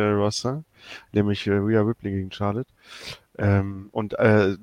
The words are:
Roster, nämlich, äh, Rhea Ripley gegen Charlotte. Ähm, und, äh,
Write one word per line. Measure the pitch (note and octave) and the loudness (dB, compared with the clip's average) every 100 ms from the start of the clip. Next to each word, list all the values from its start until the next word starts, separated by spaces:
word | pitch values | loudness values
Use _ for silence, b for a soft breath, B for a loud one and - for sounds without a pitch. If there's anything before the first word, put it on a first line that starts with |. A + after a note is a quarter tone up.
| G#2 | 2
Roster, | G#2 G#2 - A#2+ C#3+ - B B B B | 2 0 -2 -4 -6 -10 B B B B
nämlich, | G#2 G#2 G2+ G#2 | 0 2 0 0
äh, | |
Rhea | G2+ G#2 A2 | 0 2 2
Ripley | G#2 A#2 G2+ | 0 -2 -4
gegen | G2 F#2+ | -6 -6
Charlotte. | - G2+ G#2+ C3 B B B B B _ - | -6 -4 -4 -8 B B B B B _ -2
Ähm, | G2+ G2+ G2 G2 G2+ | 2 2 0 -6 -10
und, | A2 G#2 - | -6 -4 2
äh, | A2+ G#2+ G2 F#2+ | 4 6 4 2